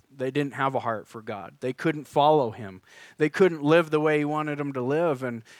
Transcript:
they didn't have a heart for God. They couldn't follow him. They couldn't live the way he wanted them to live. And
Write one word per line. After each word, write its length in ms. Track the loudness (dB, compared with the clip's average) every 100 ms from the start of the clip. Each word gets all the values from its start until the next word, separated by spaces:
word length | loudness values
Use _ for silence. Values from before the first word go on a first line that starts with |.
| _
they 200 | -8 -6
didn't 220 | -4 -4
have 200 | -2 -2
a 60 | -2
heart 260 | -4 -6 -8
for 160 | -18
God. 320 | -12 -12 -12 -8
They 120 | -8
couldn't 360 | -4 -4 -4 -4
follow 420 | 2 4 4 2
him. 320 | -4 -14 -16 _ -20 -20 -2
They 100 | -2
couldn't 340 | 4 4 4
live 280 | 4 4 4
the 100 | 2
way 180 | 2 2
he 60 |
wanted 340 | 0 -2 -4 -4
them 140 | -6
to 100 | -4
live. 400 | -2 0 0 -2
And 220 | -4 -8 -12 -20